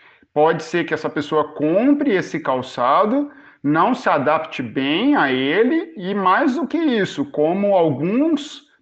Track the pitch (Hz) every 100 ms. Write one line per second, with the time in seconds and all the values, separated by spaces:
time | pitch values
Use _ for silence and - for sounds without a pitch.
0 | - _ _ 147 156 165 - 175 165 156
1 | 151 160 143 156 151 - 151 180 262 294
2 | 285 185 - 160 147 127 123 - 123 156
3 | 214 269 285 - - _ 139 156 196 254
4 | 208 160 131 156 - - 120 104 135 160
5 | 262 277 143 131 135 170 247 320 381 -
6 | 180 202 185 202 294 254 285 311 320 226
7 | 185 - 139 - 151 190 202 190 165 127
8 | 165 233 320 294 - - _ _